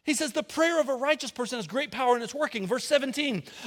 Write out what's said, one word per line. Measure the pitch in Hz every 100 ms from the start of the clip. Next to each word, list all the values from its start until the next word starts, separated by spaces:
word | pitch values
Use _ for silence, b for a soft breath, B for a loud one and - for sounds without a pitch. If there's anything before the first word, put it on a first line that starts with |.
| 302
He |
says, | 277 302
"The | 302
prayer | - 302 330 330
of | 269
a |
righteous | 247 277 311 262
person | - 196 240
has | 156
great | 247 294
power | 262 247
and | 240
it's | 226
working." | 196 202 226 185
Verse | 247
seventeen, | - 285 269 285 285 190 - B